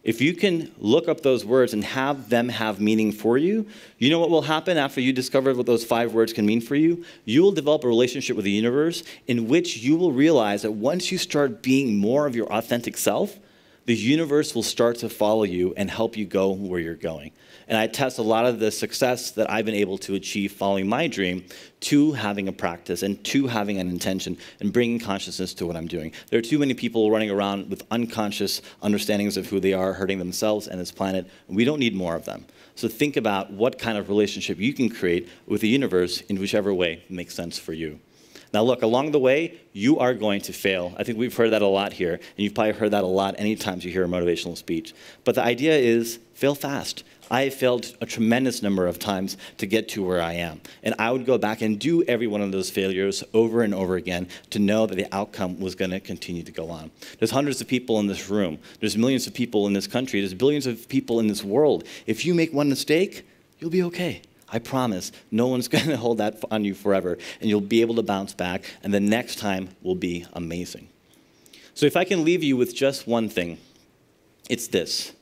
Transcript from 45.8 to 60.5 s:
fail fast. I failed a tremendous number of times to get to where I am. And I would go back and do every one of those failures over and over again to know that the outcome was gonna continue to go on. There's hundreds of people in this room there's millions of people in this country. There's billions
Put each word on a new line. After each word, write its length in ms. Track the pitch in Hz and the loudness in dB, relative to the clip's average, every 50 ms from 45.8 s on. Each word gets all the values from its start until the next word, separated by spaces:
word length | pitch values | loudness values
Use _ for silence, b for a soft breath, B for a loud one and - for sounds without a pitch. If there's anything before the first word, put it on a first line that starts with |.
| 127 120 113 117 117 117 - - - _ _ | 6 6 4 4 2 0 -6 -10 -14 _ _
fail 180 | - 131 139 143 | 0 0 0 2
fast. 500 | 143 - 139 139 135 - - - - - b b b b - | 0 -4 -6 -4 -4 -6 -6 -10 -12 -14 b b b b -2
I 180 | - 127 139 139 | 0 0 0 0
failed 460 | 135 - 135 127 123 120 113 - - - | -2 0 2 2 2 0 -2 -8 -10 -10
a 60 | 117 | -10
tremendous 560 | 110 - - 113 110 117 127 131 131 117 - | -8 -2 0 2 2 4 4 2 0 -2 -2
number 240 | - 101 101 95 92 | -2 -2 0 2 0
of 140 | 87 85 - | 0 -2 -2
times 380 | - 107 101 92 98 95 - B B B B B | -2 -2 -2 -2 -2 -6 -8 B B B B B
to 80 | - | -4
get 220 | 98 101 110 107 - | 0 0 0 0 -2
to 140 | - 110 95 | -6 -4 -2
where 180 | 90 90 87 | 0 0 0
I 120 | 85 82 85 | 0 -2 -2
am. 280 | 87 87 85 78 78 B B B B B | -4 -6 -6 -8 -12 B B B B B
And 100 | 107 113 - | -4 -2 0
I 100 | 110 113 | 0 0
would 160 | 127 131 120 | 0 0 2
go 140 | 127 127 113 | 2 2 2
back 220 | 98 104 110 110 | 2 -2 -2 -2
and 180 | 117 107 110 104 | 0 -2 -2 0
do 240 | 107 143 170 170 170 | 0 0 2 2 2
every 240 | - 123 113 120 113 | 2 2 0 0 -2
one 140 | 104 104 | -2 -2
of 100 | 104 98 | -2 -2
those 180 | 95 95 92 - | -2 -2 -4 -2
failures 540 | - 101 95 95 95 92 95 98 98 - - - - | -2 -2 -2 0 0 0 0 0 -2 -4 -8 0 2
over 300 | 113 113 113 110 117 117 | 2 2 4 2 0 0
and 100 | 104 101 | 0 0
over 220 | 92 95 90 92 | 0 0 0 0
again 320 | 90 78 90 90 87 92 90 B B B B | -2 -2 -2 -4 -4 -4 -6 B B B B
to 80 | - 107 | -2 0
know 260 | 101 98 104 110 110 | 2 2 4 2 2
that 100 | 110 95 | 0 0
the 120 | 92 98 - | -4 -4 -4
outcome 480 | - 98 104 - - - 98 90 90 90 | -4 -6 -6 -6 -6 -6 -6 -6 -4 -6
was 140 | 98 92 90 | -6 -8 -4
gonna 260 | - 95 92 90 98 | -4 -4 -4 -4 -6
continue 440 | - - 101 82 - - 90 85 80 | -8 -10 -12 -12 -10 -10 -8 -10 -10
to 80 | - | -10
go 180 | - - 82 82 | -10 -10 -10 -10
on. 220 | 85 80 78 78 _ B B B B B | -10 -12 -14 -16 _ B B B B B
There's 140 | 110 113 | -2 0
hundreds 280 | 120 135 143 143 131 - | 0 0 0 0 -2 -6
of 80 | 117 - | -4 -2
people 320 | 131 127 123 127 113 107 | -2 -2 0 0 0 2
in 40 | 104 | 2
this 240 | 101 95 92 - - | 0 -2 -4 -6 -2
room 300 | 101 104 101 85 78 78 B B B B | -2 0 0 -2 -4 -8 B B B B
there's 180 | - 107 101 110 | -4 -2 0 2
millions 300 | 117 131 135 123 123 - | 2 2 2 0 -2 -6
of 60 | 101 | -4
people 340 | - 123 117 - 107 101 101 | -6 -4 0 2 2 2 2
in 60 | 101 | 2
this 140 | 98 95 - | 0 -2 -2
country. 320 | - 123 131 127 - 101 | -4 -4 -4 -2 -2 -2
There's 140 | 101 95 90 | -2 -2 -2
billions 340 | 92 123 139 | 2 2 4